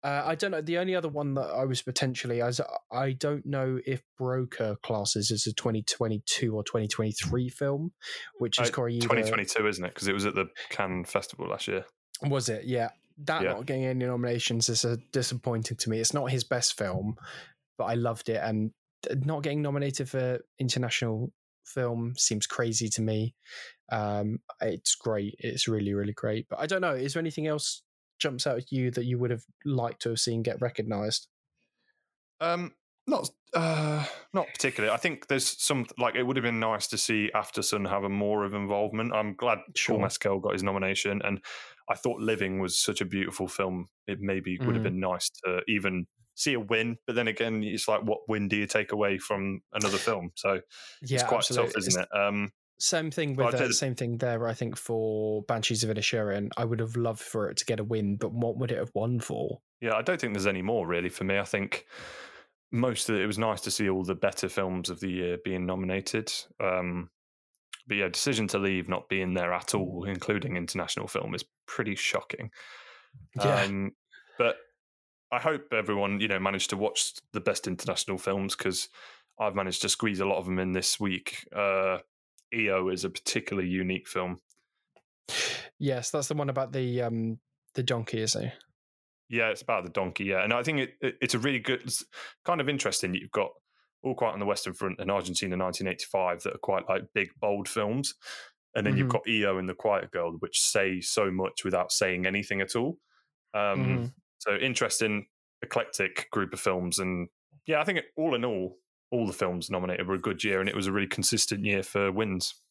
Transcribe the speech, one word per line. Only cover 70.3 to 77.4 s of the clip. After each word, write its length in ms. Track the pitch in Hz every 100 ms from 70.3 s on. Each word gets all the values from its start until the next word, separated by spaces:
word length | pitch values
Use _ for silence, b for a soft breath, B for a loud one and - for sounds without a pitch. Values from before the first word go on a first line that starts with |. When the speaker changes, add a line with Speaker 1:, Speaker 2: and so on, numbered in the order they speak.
| 104 - 90
Speaker 2:
international 520 | 87 95 82 - 101
film, 280 | - - 90
is 80 | - _ -
pretty 280 | - 107 98
shocking. 560 | - - - - 117 B B B B B B B - -
Speaker 1:
Yeah. 280 | 101 101
Speaker 2:
Um, 280 | 98 98 98 - _ B B -
but 200 | 117 - - _ _ _ _ _ _
I 80 | 123
hope 340 | 160 151 -
everyone, 460 | 113 104 101 101 101
you 60 | 104
know, 120 | 95
managed 300 | 98 98 -
to 60 | 98
watch 360 | 107 - - - _
the 60 | 107